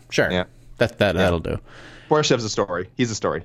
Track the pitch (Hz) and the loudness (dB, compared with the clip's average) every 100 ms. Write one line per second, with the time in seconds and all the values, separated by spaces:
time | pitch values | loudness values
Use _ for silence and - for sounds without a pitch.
0 | - - 87 90 - - - - 113 - | -6 0 2 0 -2 -8 -10 -2 -2 2
1 | 101 87 95 85 82 78 - - - - | 2 2 2 0 -2 -6 -8 -20 -20 -10
2 | - 151 147 123 110 - 101 87 98 - | 0 2 4 2 0 -2 -2 -4 -6 -4
3 | 117 104 92 78 | -2 0 -2 -2